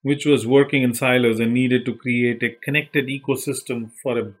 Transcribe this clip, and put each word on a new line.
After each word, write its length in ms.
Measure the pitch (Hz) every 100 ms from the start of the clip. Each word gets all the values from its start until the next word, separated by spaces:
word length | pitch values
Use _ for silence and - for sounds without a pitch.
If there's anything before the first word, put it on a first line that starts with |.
which 240 | 139 143 147
was 200 | 135 113
working 380 | 135 139 143
in 100 | 127
silos 460 | - 131 123 120 110
and 140 | 117
needed 320 | 120 127 127 123
to 100 | 117
create 480 | 127 120 120 117
a 140 | 117 -
connected 460 | - 147 151 151 131
ecosystem 840 | 135 135 131 - 131 - 117 110 -
for 140 | 139 117
a 160 | 104 101